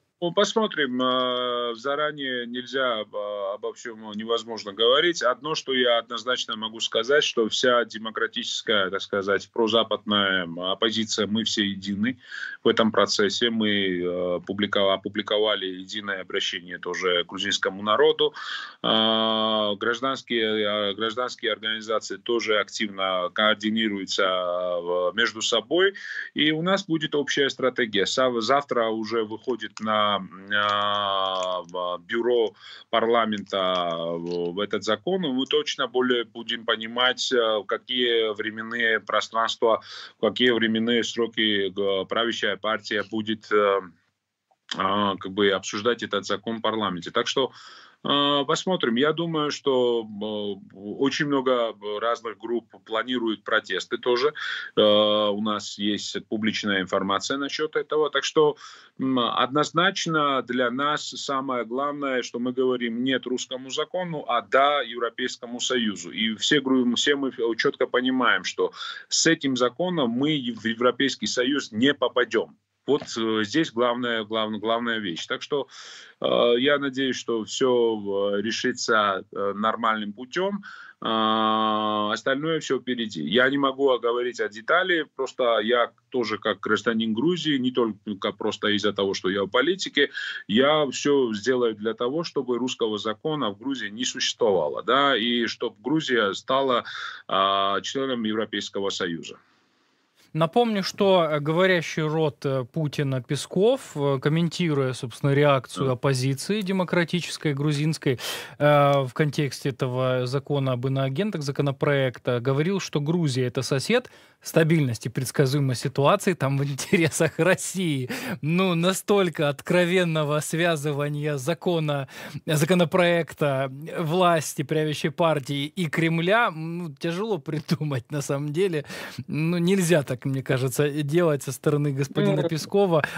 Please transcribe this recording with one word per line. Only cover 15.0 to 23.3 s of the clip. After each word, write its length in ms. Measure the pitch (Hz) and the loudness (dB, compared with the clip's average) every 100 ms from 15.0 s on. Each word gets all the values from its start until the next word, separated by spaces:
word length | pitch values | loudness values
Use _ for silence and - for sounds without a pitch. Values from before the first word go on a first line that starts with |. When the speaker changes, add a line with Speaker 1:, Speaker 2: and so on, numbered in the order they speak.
| 104 101 101 107 107 101 95 | -2 -6 -2 2 2 0 -4
Speaker 1:
единое 560 | 92 95 107 101 95 | -8 -10 -8 -6 -8
обращение 560 | 90 98 - 95 87 87 | -4 -4 -4 -6 -10 -10
тоже 460 | 90 90 92 87 | -8 -2 0 0
к 40 | 87 | -2
грузинскому 540 | 95 98 98 95 95 | -4 -2 -2 -2 -4
народу. 520 | 107 113 156 151 151 - - - - - | 0 4 4 2 -2 -4 -10 -10 -12 -6
А, 920 | 117 110 110 110 110 110 110 110 104 101 | 0 2 4 2 2 0 0 0 -2 -2
гражданские, 1160 | 110 117 135 127 - 120 110 107 104 104 101 | -2 -2 -4 -6 -4 -2 0 0 0 0 -2
э, 20 | |
гражданские 580 | 98 110 110 123 - 113 | -2 -4 -4 -6 -4 -4
организации 640 | 104 110 110 107 107 - 98 | -4 -4 -6 -2 -4 -4 -8
тоже 420 | - 117 107 107 | -2 -2 2 0
активно 680 | 98 - 107 98 95 92 90 | 0 -4 -6 -2 -2 0 -2